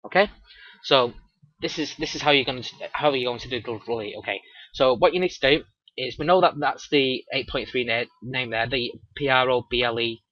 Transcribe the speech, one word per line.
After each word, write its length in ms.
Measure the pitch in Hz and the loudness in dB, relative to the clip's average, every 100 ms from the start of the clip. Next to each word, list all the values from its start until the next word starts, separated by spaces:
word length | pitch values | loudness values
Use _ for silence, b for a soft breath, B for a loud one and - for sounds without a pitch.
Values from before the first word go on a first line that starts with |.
Okay? 240 | - 180 208 - B B B B | 0 2 2 -2 B B B B
So 320 | - 139 120 - _ _ _ _ | 2 4 4 -4 _ _ _ _
this 160 | 233 175 | -6 -4
is, 160 | 147 - | -6 -6
this 160 | 156 | -8
is 60 | 147 | -2
how 120 | 139 | 4
you're 120 | 143 | 4
gonna, 180 | 131 127 113 - - | 2 -6 -10 -12 -10
how 200 | - 147 | 0 2
you're 180 | 135 123 | 2 -2
going 100 | 120 | -4
to 80 | 123 | -6
do 120 | 127 | -6
the 200 | 120 110 - | -6 -10 -6
delete. 300 | 117 104 101 | -6 -6 -8
Okay. 220 | 107 98 B B B | -6 -8 B B B
So 220 | - 131 120 | 2 2 4
what 180 | 175 | 4
you 60 | 175 | 4
need 100 | 180 | -2
to 260 | - 135 156 | 0 2 2
do 80 | - _ _ - | 0 _ _ -8
is, 220 | 127 - | -8 -4
we 80 | 151 | 2
know 140 | 185 | 4
that 140 | 170 147 | 4 2
that's 300 | 139 - - | -4 -4 0
the 320 | 147 135 131 - | 2 2 -2 -4
eight 160 | 135 - | -8 -4
point 200 | 139 107 | -6 -4
three 160 | 127 | -4
na-, 200 | 120 117 120 _ | -2 -2 -4 _
name 280 | 113 131 123 | -8 -6 -4
there, 180 | 110 117 | -2 -2
the 240 | 135 120 - - | -2 -4 -8 -20
P 140 | - 143 | -6 2
R 200 | 131 127 | 2 4
O 140 | 123 - | 0 0
B 120 | 120 | -2
L 180 | 120 117 | 0 0
E 200 | 117 117 _ | -4 -6 _